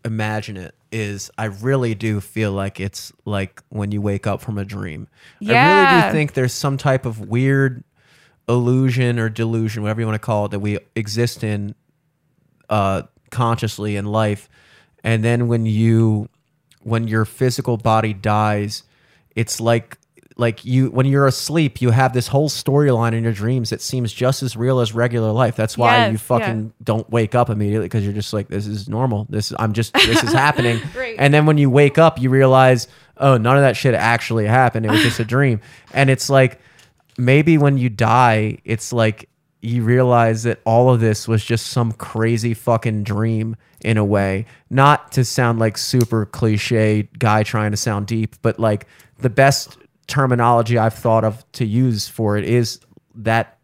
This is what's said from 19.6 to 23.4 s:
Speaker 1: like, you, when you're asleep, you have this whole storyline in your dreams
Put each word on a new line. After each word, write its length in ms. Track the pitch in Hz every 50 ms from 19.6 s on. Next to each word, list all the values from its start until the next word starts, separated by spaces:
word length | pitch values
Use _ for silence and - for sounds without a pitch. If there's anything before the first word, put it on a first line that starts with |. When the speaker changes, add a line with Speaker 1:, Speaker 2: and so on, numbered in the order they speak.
| 113 117 117 117 - _ - _ _ _ _ - _ _ _
Speaker 1:
like, 280 | - 120 117 107 - -
you, 260 | 127 127 131 131 123
when 140 | - 127 131
you're 220 | 139 135 139 139
asleep, 540 | 135 123 - - - 143 170 156 135 - -
you 100 | 123 120
have 200 | 117 127 131 127
this 160 | 123 123 117
whole 220 | - - 139 151 147
storyline 640 | - - - - 135 143 147 139 123 113 117 117 113
in 100 | 113 113
your 80 | 117
dreams 380 | 110 98